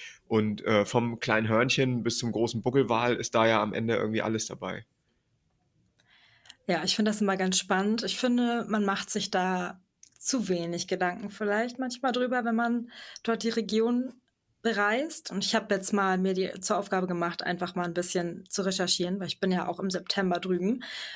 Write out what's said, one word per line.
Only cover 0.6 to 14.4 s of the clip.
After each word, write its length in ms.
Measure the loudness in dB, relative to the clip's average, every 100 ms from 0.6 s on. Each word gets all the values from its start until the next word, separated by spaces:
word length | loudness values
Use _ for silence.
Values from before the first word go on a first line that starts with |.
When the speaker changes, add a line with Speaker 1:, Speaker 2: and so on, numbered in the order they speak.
| 2
Speaker 1:
äh, 180 | 4
vom 380 | 4 2 0 -2
kleinen 260 | 0 2 4
Hörnchen 560 | 2 2 2 2 0
bis 140 | 0 -2
zum 160 | -2
großen 280 | 0 0 0
Buckelwal 540 | 0 2 2 2 2 0
ist 200 | 0 4
da 120 | 6
ja 140 | 4
am 120 | 2
Ende 220 | 0 0 0
irgendwie 260 | 0 0
alles 260 | 0 -2 -4
dabei. 380 | -6 -8 -8 -12 _ _ _ _ _ _ _ _ _ _ _ _ _ _ _ -20 -10 -2
Speaker 2:
Ja, 160 | 0
ich 140 | 0 0
finde 140 | 2
das 100 | 2
immer 160 | 2 2
ganz 200 | 2 0
spannend. 460 | 2 2 2 0
Ich 140 | -2 -2
finde, 480 | 2 2 2 0 0
man 160 | 0
macht 260 | 0 0 -2
sich 220 | -4 0
da 480 | 0 0 0 -4 -8 _ _ -20 -8
zu 300 | -2 -2 0
wenig 400 | -2 -2 -4 -4
Gedanken 400 | 0 0 -2 -8
vielleicht 500 | -4 0 0 -2 -4
manchmal 320 | -8 -4 -2
drüber, 320 | 0 0 0
wenn 120 | 0 0
man 360 | 2 0 -4 -14 -18 -8
dort 200 | -4 -2
die 60 | 0
Region 600 | -2 0 2 2 2 -2 -8 _ _